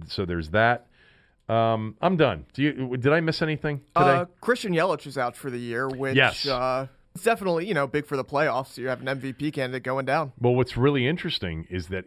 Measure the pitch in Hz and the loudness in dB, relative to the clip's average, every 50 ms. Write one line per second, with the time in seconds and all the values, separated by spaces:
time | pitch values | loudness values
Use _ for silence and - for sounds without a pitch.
0 | 80 - - 107 95 87 87 85 78 76 90 107 113 120 120 - - _ _ _ | -14 -10 -6 -4 -4 -2 -2 -4 -2 0 2 4 4 4 4 2 -4 _ _ _
1 | _ _ _ _ _ _ _ _ _ - 113 113 113 113 113 107 110 110 - - | _ _ _ _ _ _ _ _ _ 0 2 2 2 2 2 0 -2 -6 -4 0
2 | - 180 190 160 151 120 90 73 73 _ - 135 143 147 117 131 131 123 123 123 | 0 2 4 4 2 2 0 -4 -8 _ -4 0 0 0 0 -2 -4 -4 -4 0
3 | 117 143 151 170 160 160 156 - 165 156 151 - - 151 143 139 - _ - 170 | 2 2 2 2 2 0 -2 -2 -2 -2 -2 -2 -4 -4 -6 -6 -6 _ 2 4
4 | 180 180 180 175 180 - _ - - 226 247 233 - 196 175 160 170 190 156 143 | 6 6 4 4 2 -4 _ -6 0 0 0 0 0 0 2 2 2 2 0 -2
5 | - 143 123 139 123 123 - - - 135 123 120 120 117 117 123 135 135 135 127 | -6 -8 -4 -4 -4 -4 -4 -6 -8 -8 -8 -6 -6 -6 -4 -4 -2 -4 -4 -4
6 | 139 135 131 135 131 117 - - - 139 131 123 127 127 127 131 135 131 _ _ | -2 2 4 6 6 4 4 0 -2 -2 0 0 0 0 0 -2 -4 -6 _ _
7 | _ _ - - - 226 233 - 202 185 170 160 180 220 180 143 139 123 - 147 | _ _ -10 -2 0 0 0 0 0 -2 0 0 0 0 0 0 0 0 -2 -4
8 | 135 - 147 131 123 - 139 139 156 139 117 127 135 - - - 120 131 127 117 | -4 -2 -4 -4 -4 -2 0 0 2 2 0 -2 -4 -6 -10 -8 -6 -4 -4 -4
9 | 131 135 139 131 127 135 120 - 143 156 - 143 131 127 131 127 - 131 131 135 | -4 -6 -6 -4 -6 -8 -8 -4 -6 -4 -2 -2 -4 -4 -4 -6 -4 -4 -2 -2
10 | 131 131 139 165 151 131 - - 120 123 123 127 123 - - 120 127 147 143 131 | 0 0 0 0 -2 -4 -4 0 2 4 4 4 2 0 2 2 4 4 4 4
11 | 120 135 170 175 - 165 - - - 87 80 80 82 - 90 92 82 85 95 92 | 2 0 0 -2 -4 -4 -4 -4 -4 -4 -6 -6 -8 -6 -6 -6 -6 -6 -8 -8
12 | - | -6